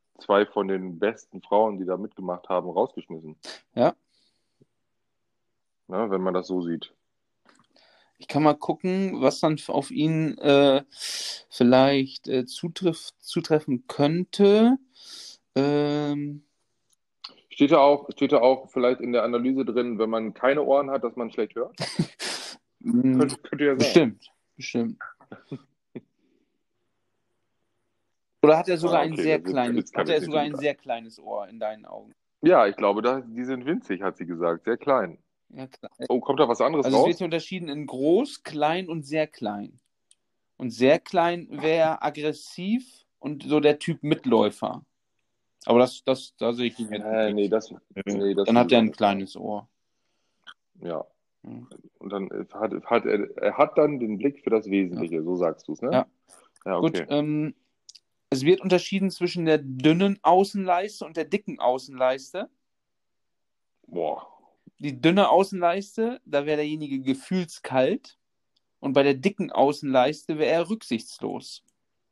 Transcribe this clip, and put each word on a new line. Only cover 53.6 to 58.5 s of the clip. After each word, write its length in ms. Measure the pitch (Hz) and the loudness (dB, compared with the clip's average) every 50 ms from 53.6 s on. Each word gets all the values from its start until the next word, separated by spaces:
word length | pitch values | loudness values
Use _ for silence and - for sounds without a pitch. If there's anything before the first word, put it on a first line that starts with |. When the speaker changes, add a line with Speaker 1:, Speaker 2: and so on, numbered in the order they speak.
| 147 151 - | 0 2 4
Speaker 1:
dann 220 | - 151 147 147 135 | 2 2 2 2 -2
den 160 | 120 110 107 98 | -4 -4 -4 -2
Blick 220 | - 139 139 - _ | -2 -2 -2 -2 _
für 80 | - | 0
das 160 | 107 110 104 - | 0 0 0 2
Wesentliche, 460 | 95 98 95 185 87 - - 82 82 | 0 0 0 0 -2 -6 -6 -4 -4
Speaker 2:
Ja. 60 | 80 78 | -6 -4
Speaker 1:
so 140 | 85 90 | -4 -2
sagst 320 | 90 87 82 78 - - - | 0 0 -2 -2 -4 -10 -12
du's, 140 | 76 - - | -12 -6 -4
ne? 80 | 127 156 | 0 0
Speaker 2:
Ja. 140 | 127 - - _ _ _ _ - _ _ _ _ _ _ | 0 0 -2 _ _ _ _ -20 _ _ _ _ _ _
Speaker 1:
Ja, 120 | 98 95 87 | -4 -2 0
Speaker 2:
Gut, 200 | - - - 92 | 0 0 0 -2
Speaker 1:
okay. 60 | 82 - | -4 -2
Speaker 2:
ähm, 440 | 143 147 147 151 151 151 151 156 - _ _ _ _ _ _ _ - - _ _ _ _ _ _ | -2 -2 -2 0 -2 -2 -4 -6 -8 _ _ _ _ _ _ _ -20 -20 _ _ _ _ _ _
es 120 | - 135 131 | -6 -2 4
wird 160 | 151 | 4